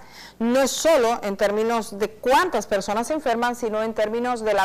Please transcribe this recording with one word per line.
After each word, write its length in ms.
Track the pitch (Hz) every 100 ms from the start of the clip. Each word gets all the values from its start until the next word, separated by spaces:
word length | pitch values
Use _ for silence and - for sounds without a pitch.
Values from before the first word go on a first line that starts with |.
| - - - -
no 220 | 233 254
es 100 | 269
solo 480 | - 311 320 233 233
en 140 | 208 196
términos 600 | 202 208 226 233 208 202
de 120 | 208
cuántas 580 | - 247 277 370 233 202
personas 400 | 202 190 208 240
se 60 |
enferman, 420 | 311 285 226 240 240
sino 260 | 233 214
en 100 | 226
términos 480 | 220 214 233 247 247
de 120 | 220
la 80 | 202